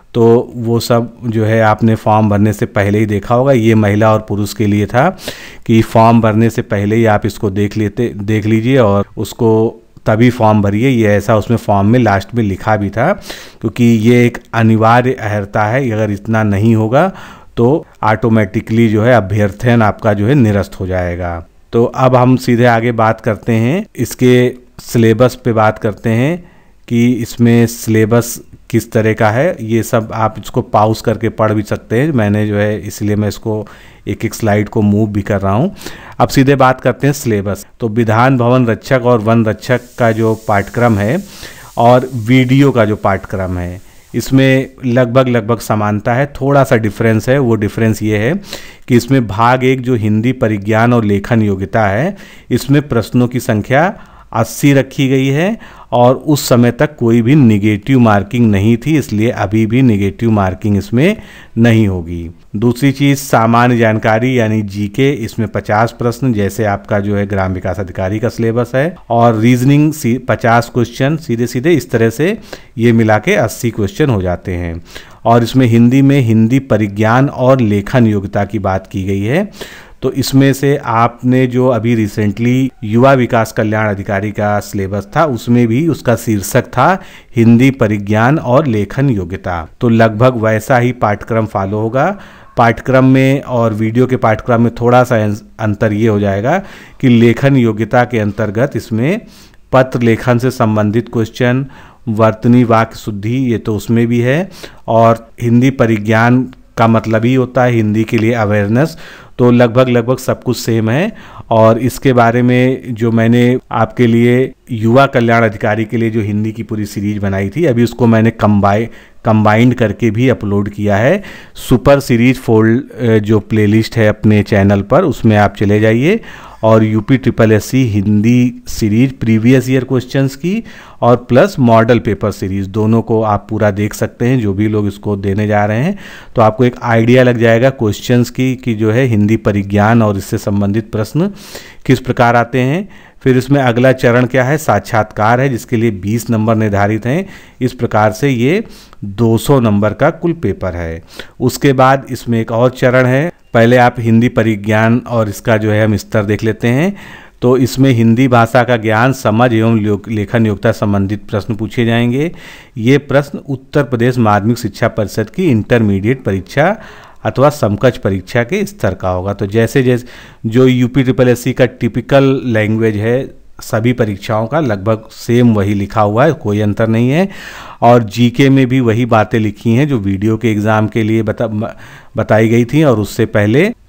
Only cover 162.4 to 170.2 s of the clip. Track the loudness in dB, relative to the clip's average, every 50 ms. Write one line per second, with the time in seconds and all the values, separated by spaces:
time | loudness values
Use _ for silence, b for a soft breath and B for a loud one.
162.4 | B B B B B B B -4 0 2 2 2 2 0 0 -2 -2 -2 -6 -12
163.4 | -10 -10 -10 -10 -10 -4 -2 -2 -2 -2 -2 0 0 0 0 2 2 2 2 2
164.4 | 2 0 -2 -2 -4 -8 -6 -4 -4 -4 -2 -4 -6 -4 -4 -6 -6 -6 -4 -2
165.4 | 0 0 0 0 0 0 0 2 2 2 0 0 0 -2 -4 -4 -4 -4 -4 -4
166.4 | -6 -4 -2 -2 0 0 -2 B B B B B B B B B -8 -6 -2 0
167.4 | 0 0 0 -2 -2 -2 -2 0 0 0 0 -2 -2 -4 -4 -4 -6 -6 -4 -4
168.4 | -4 -2 -4 -4 -6 -6 -6 -6 -4 -4 -4 -4 -4 -4 -4 -4 -4 -6 -6 -6
169.4 | -6 -2 0 0 0 0 0 0 0 2 0 -2 -4 B B B